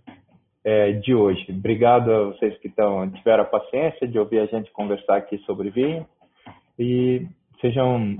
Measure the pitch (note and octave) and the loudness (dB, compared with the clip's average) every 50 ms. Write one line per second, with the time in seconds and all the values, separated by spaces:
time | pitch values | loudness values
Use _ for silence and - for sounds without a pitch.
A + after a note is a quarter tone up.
0 | _ - - - _ _ _ _ _ _ _ _ _ G#2+ G#2+ G#2+ G#2 G2+ G#2 G#2+ | _ -20 -20 -20 _ _ _ _ _ _ _ _ _ 0 2 4 4 2 0 -2
1 | G2+ B2+ B2+ A2+ G#2 G2 F#2 F2+ - - F#2 F#2 G#2 A2+ A2+ G#2+ A#2 A#2 A#2+ B2 | 0 0 2 4 4 4 2 0 -4 -10 -10 -6 -2 -2 0 2 4 4 6 4
2 | A#2 A#2 A2+ A2 G#2 G2+ G2+ - - G#2+ G2+ - _ G2+ - - G#2+ G#2 G2+ F#2+ | 4 2 2 2 0 -2 -2 -2 -4 -4 -4 -6 _ -10 -2 0 0 0 0 -2
3 | F#2 F#2+ F#2+ - - A2+ A2 A2 G#2 - - G#2 - - - C3 D#3 D#3+ D3 - | -4 -6 -8 -4 2 4 4 4 4 2 0 -4 -4 -4 -4 -2 -2 -2 -2 -4
4 | C3+ B2 A2+ A2 G#2 G2 A2+ A2 G#2+ G#2 - A2+ G#2 - _ - G#2 G2+ G#2 G2 | -8 -4 -2 -2 -2 0 0 0 0 0 -4 -6 -8 -8 _ -10 -4 -4 -4 -4
5 | - - G2 G2+ - - G#2 G2+ - - G2 F#2+ G2 G2+ G2 A#2+ C3 D3 D#3+ E3 | 0 0 0 0 0 -4 -10 -10 -8 -8 -8 -6 -6 -6 -2 -2 -2 -2 -2 -6
6 | D#3+ - _ _ _ _ _ _ _ - - _ _ _ _ - A#2+ B2 B2 B2 | -10 -14 _ _ _ _ _ _ _ -20 -20 _ _ _ _ -6 -4 -2 0 0
7 | B2 B2+ B2+ B2+ E3+ F3 - _ _ _ _ _ - B2 A#2 C3+ C3 B2+ B2+ A#2+ | 0 0 0 -2 -4 -8 -14 _ _ _ _ _ -4 -2 0 0 0 0 0 0
8 | A2+ G2+ G2+ G2+ | -2 -4 -4 -6